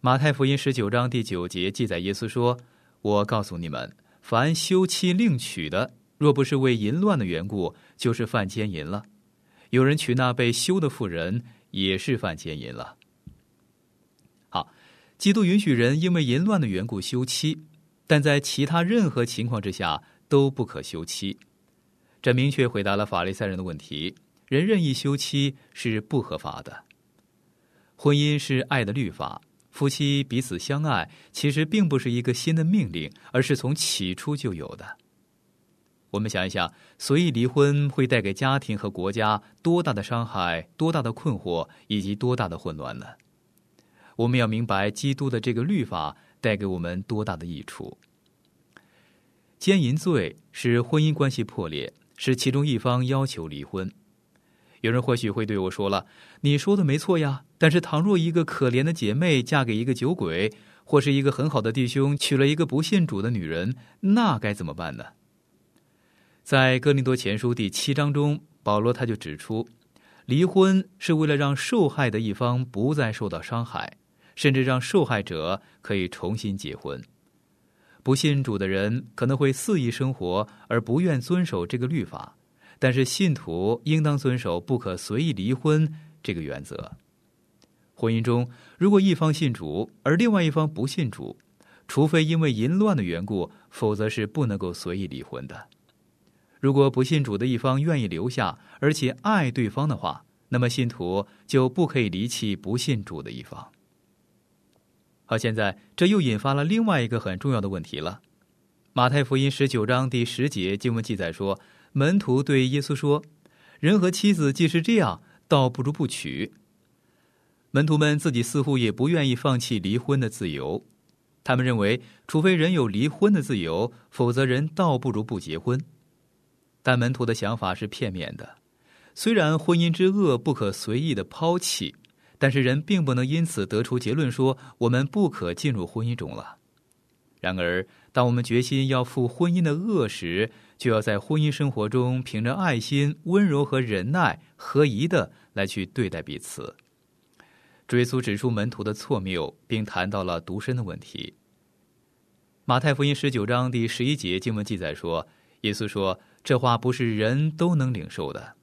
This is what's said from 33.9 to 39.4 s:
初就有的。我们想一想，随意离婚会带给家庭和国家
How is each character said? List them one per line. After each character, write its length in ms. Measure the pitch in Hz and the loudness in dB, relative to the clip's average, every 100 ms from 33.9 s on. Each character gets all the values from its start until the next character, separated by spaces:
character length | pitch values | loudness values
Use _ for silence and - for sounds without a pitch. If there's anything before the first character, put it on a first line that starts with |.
| - 95 92 | -2 -4 -6
初 200 | - 147 | -6 -4
就 180 | 127 | -4
有 140 | 87 71 - | -6 -10 -14
的。 220 | - - _ _ _ _ _ _ _ _ _ _ _ | -16 -18 _ _ _ _ _ _ _ _ _ _ _
我 80 | 101 | -6
们 100 | 107 | -4
想 160 | 98 92 | -2 -2
一 40 | |
想， 240 | 98 85 - - _ | -2 -4 -6 -20 _
随 240 | - 139 | 0 2
意 80 | 175 | 2
离 160 | 120 123 | 2 0
婚 420 | 123 143 143 143 | 4 4 4 0
会 180 | - 127 | 0 0
带 140 | 123 | 2
给 120 | 98 | 0
家 240 | 98 135 139 | -2 -2 -2
庭 180 | - 107 | -2 -6
和 120 | 104 | -6
国 220 | 98 92 | -4 -4
家 300 | 104 107 107 | 0 0 0